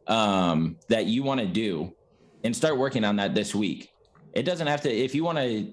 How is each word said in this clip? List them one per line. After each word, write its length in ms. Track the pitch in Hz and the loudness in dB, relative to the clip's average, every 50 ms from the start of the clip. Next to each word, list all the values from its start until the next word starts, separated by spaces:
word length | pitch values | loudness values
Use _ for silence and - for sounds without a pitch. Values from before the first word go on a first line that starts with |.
| _ | _
um, 680 | - 110 113 107 101 98 95 90 85 80 78 80 82 82 - - - | 0 2 2 4 4 4 4 4 4 2 2 0 0 -4 -8 -2 0
that 160 | 117 113 98 | 0 0 2
you 180 | - 113 131 139 | 0 0 0 0
wanna 220 | 135 135 131 107 | 0 0 0 -2
do 480 | 92 85 110 113 104 87 76 85 92 - _ _ _ _ _ _ _ _ - - | -2 -2 -2 -2 -2 -2 -4 -4 -6 -10 _ _ _ _ _ _ _ _ -6 -4
and 120 | 117 113 | -4 -2
start 220 | - 160 156 147 | 0 0 2 2
working 260 | 127 135 139 127 120 107 | 2 0 0 0 0 0
on 100 | 104 104 | 2 2
that 180 | 101 101 95 95 | 2 0 0 0
this 180 | 107 104 - - | 0 -2 0 -2
week. 360 | 104 104 87 - - - - _ _ _ _ _ - - - - | -2 -2 -2 -4 -6 -10 -18 _ _ _ _ _ -20 -20 -6 -4
It 100 | 110 135 | -2 -2
doesn't 240 | 180 180 160 165 | -2 -2 -2 0
have 140 | 143 147 143 | 0 0 0
to, 100 | 147 139 | 0 0
if 220 | 113 104 131 127 131 | 0 0 0 0 0
you 80 | 151 165 | -2 -2
wanna, 440 | 170 160 147 131 123 110 107 98 - | 0 0 0 0 0 -2 -2 -4 -6